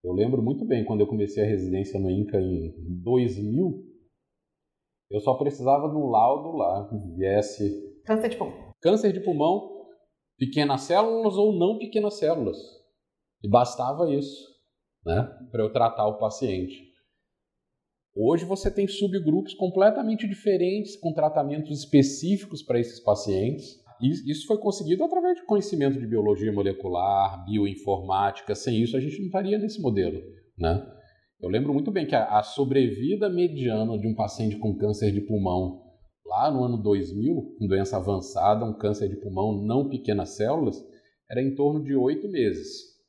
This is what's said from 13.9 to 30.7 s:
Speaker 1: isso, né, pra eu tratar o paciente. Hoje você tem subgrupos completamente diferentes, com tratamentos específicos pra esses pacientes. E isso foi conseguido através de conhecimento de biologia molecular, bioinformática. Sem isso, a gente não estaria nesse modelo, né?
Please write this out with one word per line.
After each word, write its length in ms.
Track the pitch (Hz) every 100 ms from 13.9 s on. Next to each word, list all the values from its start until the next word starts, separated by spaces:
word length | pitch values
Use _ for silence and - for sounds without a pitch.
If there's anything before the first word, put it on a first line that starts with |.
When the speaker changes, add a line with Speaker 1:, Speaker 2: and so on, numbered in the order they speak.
| 147 170
Speaker 1:
isso, 380 | 139 139 - - _ _ _ _ _ 85
né, 240 | 90 120 - -
pra 120 | 117
eu 100 | 107
tratar 340 | 123 117 - 107
o 100 | 107
paciente. 640 | 110 - 123 95 90 - - _ _ _ _ _ _ _ _ _ _ _ _ 101
Hoje 300 | 113 165 170
você 280 | 196 -
tem 140 | - 196
subgrupos 680 | 202 202 190 156 170 -
completamente 720 | - 185 185 202 220 220 220 208
diferentes, 680 | 196 208 185 180 208 208 -
com 160 | 165
tratamentos 680 | 156 151 151 139 147 151 147
específicos 840 | - 147 135 - 165 196 - 151
pra 160 | - 120
esses 220 | 117 -
pacientes. 760 | - 104 107 95 117 151 - - - -
E 300 | 127 117 131
isso 160 | 151 -
foi 100 | 214
conseguido 460 | 208 196 156 190
através 320 | 330 370 349 359
de 100 | -
conhecimento 540 | 208 196 165 139 131
de 80 | 113
biologia 460 | 113 104 98 107
molecular, 880 | 101 98 95 95 87 95 98 98 95
bioinformática. 1120 | 90 107 101 95 98 98 95 95 101 - - 101
Sem 260 | - 113
isso, 140 | 117 131
a 40 |
gente 180 | 147 156
não 60 | 190
estaria 320 | 190 196 214
nesse 220 | 208 -
modelo, 400 | 139 98 90 76 - - _ -
né? 300 | 82